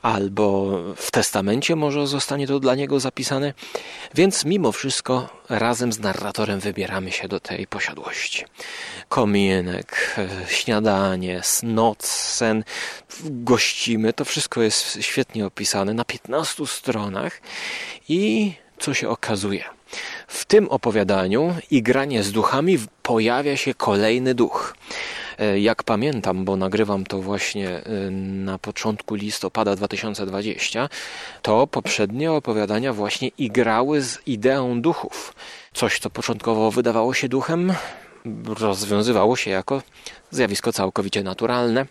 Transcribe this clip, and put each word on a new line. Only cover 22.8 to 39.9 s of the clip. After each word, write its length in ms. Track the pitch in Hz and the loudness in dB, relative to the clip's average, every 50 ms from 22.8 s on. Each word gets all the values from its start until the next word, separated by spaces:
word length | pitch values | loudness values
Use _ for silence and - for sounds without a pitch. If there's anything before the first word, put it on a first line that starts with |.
| 110 | 2
pojawia 680 | - _ _ _ - 123 113 110 113 120 131 143 147 139 | -4 _ _ _ 2 2 4 4 4 2 2 2 0 0
się 160 | 135 - 139 123 | 0 0 -2 -2
kolejny 640 | _ - - 101 101 104 107 117 127 127 131 127 | _ 2 2 4 6 6 4 4 4 2 2 4
duch. 400 | 120 117 - - - - - - _ - - - - - - - - - - - | 4 2 2 2 -2 -4 -4 -8 _ -14 -12 -10 -10 -8 -8 -10 -10 -12 -12 -4
E, 220 | - 104 107 98 101 | -2 0 2 2 4
jak 240 | 101 110 110 - - | 4 4 2 2 0
pamiętam, 640 | - 113 104 120 151 143 113 92 95 92 92 95 | 0 0 0 0 0 -2 0 0 0 0 0 0
bo 100 | 95 98 | 0 0
nagrywam 480 | 95 95 95 98 104 110 101 101 98 95 | 0 0 0 2 0 2 2 0 -2 -2
to 180 | - 104 98 | -4 -6 -6
właśnie, 480 | 92 98 101 95 - - - 104 98 92 | -4 -4 -4 -2 -4 -4 -4 -4 -4 -4
e, 420 | 90 - - - 110 98 98 98 | -6 -6 -6 -6 -4 -4 -4 -4
na 460 | 95 95 95 95 98 98 95 95 95 | -4 -4 -4 -4 -4 -4 -4 -4 -6
początku 580 | 92 - 104 - - - 113 107 101 - - 107 | -6 -8 -8 -8 -4 -4 -4 -4 -4 -6 -6 -6
listopada 600 | 101 101 104 104 - - 95 _ 113 110 101 98 | -4 -4 -6 -6 -4 -6 -4 _ 0 0 0 0
dwa 120 | 92 101 | 0 -2
tysiące 380 | 101 104 95 - 110 101 107 101 | -4 -4 -6 -6 -6 -6 -6 -6
dwadzieścia, 640 | 95 95 98 104 110 - - - - - 113 131 147 - - - - - - - - - - | -4 -4 -4 -4 -6 -4 -4 -4 -4 -2 -2 -4 -4 -6 -10 -12 -12 -12 -14 -14 -16 -16 -6
to 260 | - 104 107 113 139 | 0 4 4 4 4
poprzednie 640 | - - 120 - - - - 107 98 104 127 151 165 | 4 0 -4 -2 -2 0 0 0 0 0 -2 0 2
opowiadania 640 | 160 151 - - 110 107 104 98 107 110 127 139 120 | 0 0 0 0 0 0 0 0 0 0 0 -2 -2
właśnie 340 | 104 104 104 - - 135 | -2 -2 -2 -2 -2 -4
igrały 760 | 123 _ - 143 110 104 - 120 113 110 113 127 143 151 147 | -6 _ -2 -4 0 2 2 4 4 4 4 4 4 2 0
z 180 | 135 123 - - - | 0 -2 -6 -8 -4
ideą 560 | - 127 107 104 131 135 139 127 123 120 120 | -4 -4 2 2 2 4 4 2 0 0 0
duchów. 540 | 117 165 165 - - - - - - - - - - - - - - - _ | 0 0 0 0 -6 -8 -10 -10 -12 -12 -16 -18 -18 -18 -18 -18 -20 -14 _
Coś, 260 | - - - - - | 0 0 2 2 0
co 100 | - 107 | -4 -6
początkowo 640 | - - - - 117 107 - 117 113 110 110 110 | -6 -4 -4 -4 -4 -2 0 2 4 4 4 4
wydawało 420 | 104 127 117 120 110 113 113 123 127 | 4 4 2 4 4 4 2 2 2
się 160 | - - 123 | 0 0 0
duchem, 440 | 123 135 127 - 165 170 175 185 180 160 - - - - - - - - _ 117 107 110 113 | 0 0 0 0 0 2 2 2 0 0 -4 -10 -14 -16 -20 -20 -20 -14 _ -10 -10 -8 -6
rozwiązywało 880 | 110 107 104 110 107 98 92 107 101 104 101 107 120 120 101 98 110 127 | -8 -4 0 2 2 2 0 0 2 2 2 4 4 4 6 6 6 4
się 160 | 123 - 107 | 2 0 -2
jako 300 | 95 95 92 - 139 135 - _ | -2 -2 0 -2 -4 -4 -4 _